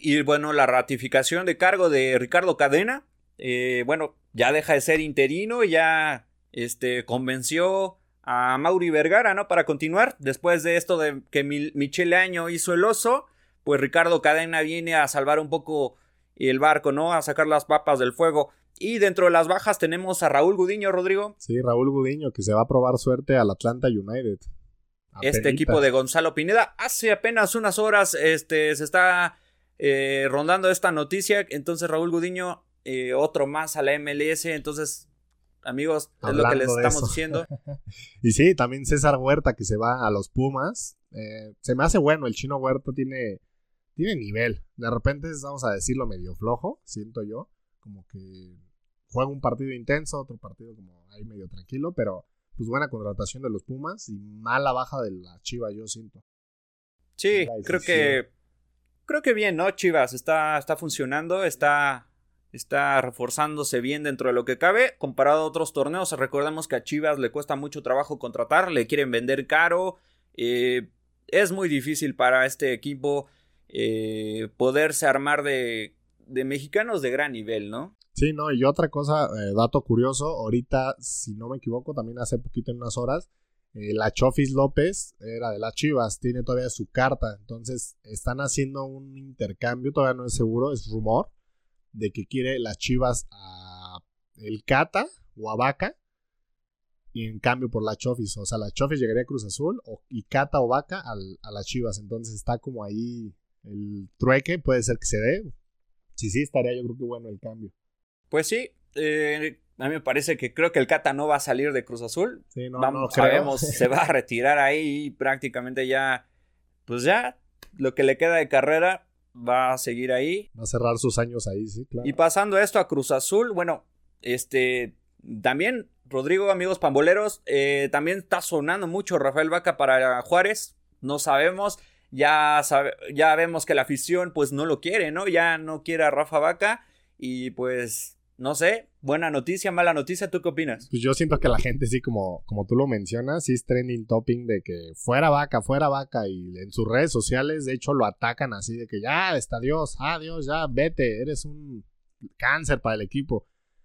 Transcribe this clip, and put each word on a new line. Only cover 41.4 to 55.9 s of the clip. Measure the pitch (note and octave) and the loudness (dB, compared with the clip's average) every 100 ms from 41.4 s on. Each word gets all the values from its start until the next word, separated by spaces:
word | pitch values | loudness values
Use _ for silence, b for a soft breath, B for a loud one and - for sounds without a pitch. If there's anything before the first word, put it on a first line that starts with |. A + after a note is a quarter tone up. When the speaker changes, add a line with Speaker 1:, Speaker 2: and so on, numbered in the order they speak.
| G#2+ - | -18 -8
Speaker 2:
se | - B2+ | -2 0
me | |
hace | E3 G3 | 2 4
bueno, | D3 D#3 B2+ | 4 2 -2
el | |
Chino | - C3+ C#3 | -6 -6 -2
Huerta | C3 C3 C#3 | 0 -2 -4
tiene, | C3 C3 C3 A2+ F#2 _ _ _ _ _ - | -4 -4 -4 -8 -8 _ _ _ _ _ -4
tiene | F#3+ C#3+ | -2 -2
nivel. | G#2 A2 A#2 G#2+ - - | -4 -2 -2 -2 -12 -8
De | A#2 | -4
repente | A#2 C3+ C#3+ E3 | 0 0 -2 -6
es, | D3 | -10
vamos | C#3 C#3+ | -12 -6
a | B2 | -4
decirlo, | G2 G#2+ B2+ A#2+ | -2 -2 -2 -4
medio | F#2 F2+ F2+ | -6 -10 -6
flojo, | A2 A#2+ F#3+ D#4 | -4 -2 -4 -8
siento | - G#2+ G#2+ A2+ | -12 -14 -12 -10
yo. | G#2 A2+ - _ _ _ | -10 -10 -14 _ _ _
Como | G#2+ G2 F#2 | -20 -20 -20
que | F#2+ F#2+ F#2 F2+ E2+ _ _ _ _ _ | -20 -20 -20 -20 -20 _ _ _ _ _
juega | B2 C3+ | -4 -4
un | C#3 | -2
partido | B2+ A#2 C3+ | -4 -4 -6
intenso, | B2 A#2 D3 D#3 D3 | -6 -2 -2 -4 -10
otro | C3 A2+ | -10 -16
partido | G2+ - A2+ A2+ | -20 -20 -20 -20
como | F#2 F2 _ | -20 _ _
ahí | G#2 A2+ | -18 -16
medio | G#2 F#2 | -16 -16
tranquilo, | F#2 F2+ C3 D#3+ | -18 -10 -8 -6
pero, | F#3 G#2 F#2 - _ _ - | -4 -4 -6 -14 _ _ -10
pues, | A2+ | -4
buena | C3 D3 | -4 -4
contratación | A#2 G#2 G2+ G2+ B2+ | -6 -8 -6 -8 -8
de | C3 | -6
los | G#2 | -6
Pumas | - C3 D#3 G#3+ - | -8 -10 -10 -12 -14
y | G2+ | -14
mala | G#2 G#2+ A2+ C3 C#3 | -16 -10 -4 -2 0
baja | B2+ B2+ C#3 | -2 -4 -6
de | A2 | -8
la | F#2 F2+ F2 | -10 -16 _
Chiva, | - A#2+ G#2+ | -12 -8 -8
yo | G#2 | -10
siento. | A2 | -14